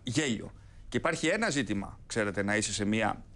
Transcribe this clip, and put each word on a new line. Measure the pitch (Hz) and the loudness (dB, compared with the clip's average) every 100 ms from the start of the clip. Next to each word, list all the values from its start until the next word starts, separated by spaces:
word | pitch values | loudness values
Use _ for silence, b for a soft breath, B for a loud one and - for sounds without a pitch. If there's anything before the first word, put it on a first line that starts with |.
γέλιο. | - 127 143 107 - - b b b | -2 0 2 -2 -6 -14 b b b
Και | 120 | 0
υπάρχει | 165 165 156 | 0 2 2
ένα | 214 220 | 2 2
ζήτημα, | 139 104 101 - - - | 0 0 -2 -4 -12 -4
ξέρετε, | 117 104 95 | 0 0 0
να | 101 107 | 2 2
είσαι | 107 | 2
σε | 101 104 | 0 2
μια | 110 107 - - | 4 2 -2 -10